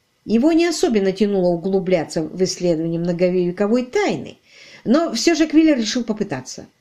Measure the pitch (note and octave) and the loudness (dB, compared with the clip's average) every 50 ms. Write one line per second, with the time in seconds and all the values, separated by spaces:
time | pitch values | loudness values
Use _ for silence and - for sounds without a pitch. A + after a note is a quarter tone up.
0 | _ _ _ _ - - G3+ A#3 A#3+ D#4+ E4+ D#4+ E4+ F4 D#4+ - - F4 A#3 G#3 | _ _ _ _ -6 -2 0 2 4 4 4 4 2 2 0 0 0 0 2 2
1 | G3 F#3+ F#3 F#3+ G#3+ G3+ G3+ F#3+ F3+ F3+ F3 E3 E3+ G3 F#3+ F#3+ F3 F3 F#3 E3 | 2 0 0 0 0 0 2 2 2 2 0 0 -2 -2 -2 0 0 2 0 0
2 | D3 - - F3 D#3 D#3 - F3 F#3 F3 F3+ - F3 F3 E3+ D#3 E3 E3+ E3 E3+ | 0 -2 -4 -4 -4 -4 -4 -2 -2 -2 -2 -2 -2 0 0 0 0 -2 -2 -2
3 | E3+ F3 F3 E3+ F3+ F3+ F3+ F#3 F3+ F3 F3 - G3+ G#3 A3 B3+ B3 B3 - G#4 | -2 -2 -2 0 0 0 2 0 0 -2 -2 -2 -2 0 0 0 -2 -2 -2 -2
4 | G4+ D#4+ F#3+ C#3+ - - - _ _ _ _ - - - - - - - A3+ D#4 | 0 0 -2 -4 -6 -12 -16 _ _ _ _ -20 -20 -20 -20 -8 -2 0 2 2
5 | E4+ D4+ A3+ A#3 - E4 E4+ D4 D#4+ D#4 - D#4 D#4+ D#4 D4 B3 A3 G#3 - B3+ | 2 0 -2 -2 0 2 2 2 2 2 4 4 6 6 4 2 0 -2 -4 -4
6 | A#3 - G#3+ G#3+ G3+ G3 D3 B2+ B2+ - - - - - _ _ | -4 -4 -4 -6 -6 -6 -8 -10 -10 -12 -16 -18 -18 -20 _ _